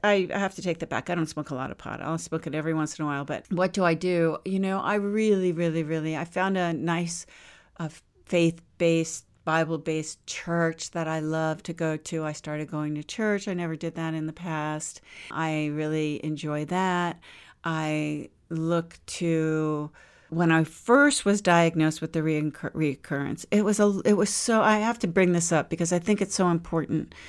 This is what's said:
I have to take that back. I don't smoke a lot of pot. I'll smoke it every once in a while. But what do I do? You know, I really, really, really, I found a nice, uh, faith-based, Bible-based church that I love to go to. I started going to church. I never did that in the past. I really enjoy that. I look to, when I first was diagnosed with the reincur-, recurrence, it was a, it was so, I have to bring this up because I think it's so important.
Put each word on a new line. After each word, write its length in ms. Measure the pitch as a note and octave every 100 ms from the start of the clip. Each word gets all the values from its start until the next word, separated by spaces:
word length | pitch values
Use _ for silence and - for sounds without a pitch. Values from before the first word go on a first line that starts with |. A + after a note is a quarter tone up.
I 240 | G#3 G3+ F3+
have 240 | G3 G3 -
to 80 |
take 160 | F#3 E3
that 100 | E3
back. 220 | B2 -
I 20 |
don't 140 | F3 D#3+
smoke 240 | - D3
a 40 | C3
lot 140 | C3+
of 80 | -
pot. 240 | - -
I'll 160 | D3 E3
smoke 300 | E3+ D#3+ D#3+
it 80 | D3+
every 180 | D#3
once 240 | D#3+ D#3 -
in 80 | D3+
a 20 |
while. 180 | C#3+ C#3
But 200 | D3 -
what 220 | F3+ F#3
do 120 | G3 F3
I 80 |
do? 460 | E3 F3+ F3 E3 -
You 140 | F#3+ F#3+
know, 220 | F#3+ F#3+
I 160 | - G#3
really, 560 | G3+ G#3+ A3 G3 F#3
really, 320 | E3 E3+ D#3+
really, 340 | D3+ D#3+ D#3 D#3
I 80 | D#3
found 320 | F#3 F#3+ F#3+
a 160 | F3
nice, 540 | D#3+ E3 E3+ E3+ E3+ - - - - _ _
uh, 120 | D#3+ - _ _ -
faith-based, 1000 | F3 E3 E3+ - _ E3+ E3 E3 - _ _
Bible-based 800 | - D#3+ D#3+ E3 D#3+ D#3 D#3 - -
church 640 | - - E3+ E3 E3 -
that 160 | E3+ D#3+
I 120 | D#3+
love 440 | D#3 D#3+ D#3+ D#3
to 100 | -
go 240 | E3 D#3+ D#3
to. 260 | - E3
I 80 | D#3
started 380 | D3 - D3+ D3+
going 240 | D3+ D3+
to 100 | D3+
church. 440 | D3+ - G#3+ G3+ G3+
I 80 | F3+
never 200 | E3+ D#3+
did 200 | E3 E3+
that 180 | E3
in 140 | D#3+ D#3
the 60 |
past. 680 | D#3 E3+ D#3 D3+ D3+ - - _ - -
I 400 | - D#3+ D#3 D3+
really 500 | D3+ D#3 D#3 D3+ D3
enjoy 420 | D#3 D3+ D3+ D3 D3+
that. 540 | F3+ F#3+ F3 F3 F3 - - - -
I 640 | E3 D#3+ D#3 D3+ D3+ D3 - _ _
look 500 | D#3+ D#3+ E3+ E3+ - - -
to, 720 | E3+ D#3+ D#3+ D#3 D#3 D3+ D3+ - - _ _
when 220 | E3 E3+
I 120 | D#3+
first 600 | D#3+ - - C4 C#4+ - G3+
was 160 | G3+
diagnosed 600 | F#3 E3+ E3 E3 D#3 D#3
with 120 | D#3+
the 60 | E3
reincur-, 500 | D#3 D3+ D3+ - - -
recurrence, 680 | D3+ C3+ - C#3+ C#3+ E3 -
it 160 | G#3 G#3
was 140 | G#3
a, 200 | G#3 G3 -
it 80 |
was 160 | G3+ G#3
so, 300 | - - A3
I 160 | A3 G#3+
have 220 | A3 A#3
to 80 | F3+
bring 240 | F3+ F#3
this 200 | F3 E3+
up 200 | D#3+ -
because 200 | E3 E3+
I 60 | F3
think 240 | E3+ G3+
it's 140 | F#3+ -
so 140 | F3+
important. 640 | E3+ E3+ E3+ D3 D#3 - -